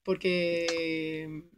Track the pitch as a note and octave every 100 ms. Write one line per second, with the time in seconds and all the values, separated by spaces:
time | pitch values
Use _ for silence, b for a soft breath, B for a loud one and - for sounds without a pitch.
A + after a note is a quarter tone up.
0 | - F#3+ F#3+ F3+ E3+ E3+ E3 E3 E3 D#3+
1 | D#3 D#3 D#3 D#3 E3+